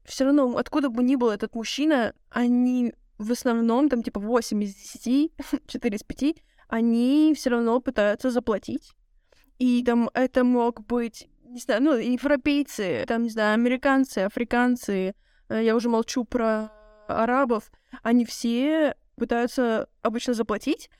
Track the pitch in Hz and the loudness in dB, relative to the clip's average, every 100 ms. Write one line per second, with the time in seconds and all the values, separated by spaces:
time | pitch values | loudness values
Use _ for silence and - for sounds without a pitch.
0 | - - 269 294 254 233 - 311 269 226 | -10 0 4 4 2 0 -2 0 0 0
1 | 247 269 240 202 220 226 220 - 302 277 | 2 2 2 0 -6 -8 -8 -2 2 2
2 | 220 - _ 226 240 247 247 247 240 - | 0 -6 _ -2 2 2 2 0 -2 -6
3 | _ - 208 240 254 233 233 233 294 247 | _ -10 -6 -2 0 0 2 2 2 0
4 | 240 208 208 240 226 208 208 196 - - | -4 -6 -2 -2 0 -4 -4 -8 -18 -10
5 | 226 269 320 - 269 269 - - 240 208 | -2 0 0 -4 -8 -8 -8 -6 -4 -4
6 | - - 277 330 _ _ - 226 233 233 | -10 -4 -4 -4 _ _ -6 -2 0 2
7 | 247 294 311 285 254 240 233 240 269 226 | 2 4 4 2 0 0 0 0 0 0
8 | 208 214 262 240 233 202 - 254 - _ | 0 2 0 -2 -2 -4 -4 -10 -10 _
9 | _ _ _ _ _ - 254 240 240 240 | _ _ _ _ _ -2 0 2 2 2
10 | 226 - 262 254 247 247 233 240 214 240 | 0 0 0 2 2 2 0 -4 -4 -4
11 | 233 - - _ 240 247 - 220 294 247 | -4 -8 -20 _ -20 -12 -2 2 4 2
12 | 233 247 285 285 294 285 277 - 190 135 | 0 -2 0 0 2 0 -2 -4 -2 -2
13 | - 233 233 220 214 220 240 254 277 269 | -2 -2 -2 0 0 2 2 0 2 2
14 | 262 - 190 - 240 240 247 247 - 196 | 2 0 -2 -2 -2 2 2 0 -2 -2
15 | 190 - _ _ - 220 226 226 233 226 | -2 -6 _ _ -6 0 2 2 2 0
16 | 233 262 226 254 226 220 220 - - - | 0 -4 -4 -2 0 -2 -4 -14 -20 -18
17 | - - 226 247 269 220 - _ _ - | -6 -2 0 0 0 -2 -6 _ _ -8
18 | 226 247 226 - 233 233 285 320 294 - | 2 2 2 -4 -2 0 2 2 0 -2
19 | _ - 233 233 240 - 240 220 - _ | _ -8 -2 0 0 0 0 0 -4 _
20 | 233 226 - 226 226 - - 330 - | -4 -4 -4 -2 -2 -4 -4 -4 -8